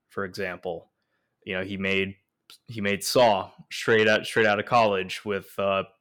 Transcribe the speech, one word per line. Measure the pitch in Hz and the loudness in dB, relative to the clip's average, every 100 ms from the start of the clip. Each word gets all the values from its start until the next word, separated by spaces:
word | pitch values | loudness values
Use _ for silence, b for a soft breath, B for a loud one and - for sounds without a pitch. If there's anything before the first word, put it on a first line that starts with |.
| _ | _
for | - | -10
example. | 98 92 95 87 90 82 - _ _ _ _ _ | -10 -8 -8 -8 -10 -10 -12 _ _ _ _ _
You | - 92 | -8 -6
know, | |
he | 95 98 | -6 -6
made, | 95 95 95 95 _ _ _ - - | -2 -2 -4 -8 _ _ _ -20 -16
he | 113 | -6
made | 101 98 | -4 -4
Saw | - 139 120 98 95 - - | 0 4 6 4 -2 -14 -16
straight | - - 113 107 | -6 2 4 4
out, | 107 | 2
straight | - 117 110 | 0 0 2
out | 104 | 2
of | |
college | 104 120 110 98 92 - | 2 2 4 2 -4 -8
with, | 107 98 - - | -6 -6 -6 -4
uh, | 98 95 92 _ | 0 0 -2 _